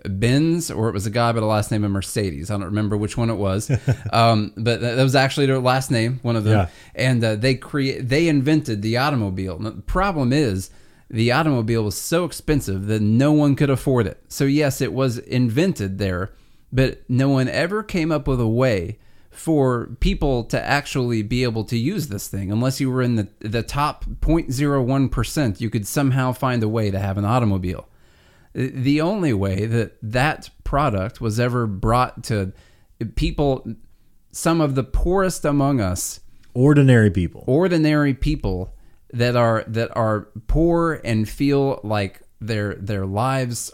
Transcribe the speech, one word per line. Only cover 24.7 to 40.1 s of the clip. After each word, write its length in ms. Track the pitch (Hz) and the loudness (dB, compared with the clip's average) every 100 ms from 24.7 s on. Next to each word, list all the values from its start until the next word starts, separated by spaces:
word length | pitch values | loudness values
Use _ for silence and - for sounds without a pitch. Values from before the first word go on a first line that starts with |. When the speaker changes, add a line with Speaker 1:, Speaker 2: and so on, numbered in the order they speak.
| 139 | 2
Speaker 1:
one 260 | 123 135 131 | 2 2 0
percent, 500 | - 113 - 131 95 | 0 -2 -2 -2 -2
you 120 | 113 | -4
could 160 | 120 98 | -4 -4
somehow 460 | 151 139 131 127 | -2 0 2 0
find 300 | 120 131 123 | -2 -2 0
a 60 | 107 | 0
way 220 | 113 107 | 0 0
to 80 | 95 | -2
have 180 | 98 98 | -2 -2
an 80 | |
automobile. 640 | 101 123 113 95 90 85 - _ _ _ _ _ _ | 0 2 2 0 -2 -8 -12 _ _ _ _ _ _
The 480 | - 131 131 127 147 | -6 -6 -2 0 2
only 320 | 160 214 165 | 0 0 0
way 320 | 104 98 95 | 0 0 -2
that 320 | 110 117 107 - | -2 -2 -2 -6
that 480 | 110 123 147 135 - - | -6 -2 0 -2 -10 -12
product 580 | - 139 147 101 98 - | -4 0 0 0 -4 -4
was 180 | 117 110 | -4 0
ever 260 | 123 123 113 | 0 0 -2
brought 580 | 98 113 120 123 - | -2 0 2 0 -4
to 280 | - 107 95 - - _ _ - 107 | -4 -2 -2 -8 -20 _ _ -10 -6
people, 520 | - 160 - 143 131 113 110 - - _ - _ | -2 -2 0 0 0 -4 -12 -16 -20 _ -20 _
some 280 | - 165 165 | -4 0 2
of 140 | 151 | 2
the 100 | 135 | 0
poorest 600 | - - 175 190 185 - 156 | -2 0 2 2 0 -2 -2
among 340 | 143 139 135 | 2 2 2
us, 400 | 95 92 - - - - - | 0 -2 -6 -10 -18 -20 -8
Speaker 2:
Ordinary 580 | 123 135 147 135 120 107 | 2 6 8 8 8 6
people. 340 | 98 85 - - | 4 -2 -4 0
Speaker 1:
ordinary 680 | 139 185 170 156 151 143 | 2 2 2 2 2 2
people 600 | 135 151 151 101 92 92 - - - - | 0 -2 -2 -2 -4 -6 -12 -20 -20 -10
that 200 | 120 120 | -2 0
are, 300 | 120 117 110 - | 2 2 2 -2
that 280 | 110 117 - | -4 -4 -2
are 320 | 110 | 0